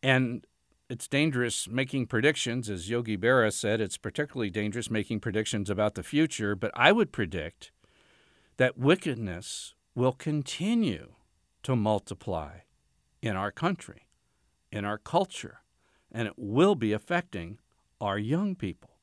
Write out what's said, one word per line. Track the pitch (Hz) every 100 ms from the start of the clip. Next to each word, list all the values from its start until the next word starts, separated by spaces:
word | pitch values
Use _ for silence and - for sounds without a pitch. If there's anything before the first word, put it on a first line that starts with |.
And | 131 131 127 120 _ _ _ _ _
it's | 131 -
dangerous | 143 151 131 120 - -
making | 117 131 139 120
predictions. | 117 135 156 - 120 107
As | 95 90
Yogi | 120 117 104
Berra | 113 127 110
said, | - 110 110
it's | 101 -
particularly | 107 - 147 135 107
dangerous | 92 104 110 110
making | 110 101 113
predictions | 117 104 110 107 98
about | 101 107
the | 113
future, | 110 143 160 - 104 101
but | 107
I | - 135
would | 214 220
predict | - 95 87 78 - - _ _ _ _ _ _ _ _ -
that | 127 -
wickedness | 131 185 - 117 107 87 123 - - _ _ -
will | 127
continue | 131 - 151 139 - 185 233 202 85 60 - _ _ _ _
to | - 127
multiply | 107 107 - 101 - 87 76 85 _ _ _ _ _ _
in | 113 95
our | 101
country, | - 165 190 - - _ _ _ _ _ _ _
in | 107 101
our | 107
culture, | - 170 190 - - - _ _ _ _ _
and | - 110
it | -
will | 104 117 185 190
be | 113
affecting | 104 - 175 175 95 85 104 _ _ _ _
our | 101 98
young | 107 160 202 180
people. | 98 87 - _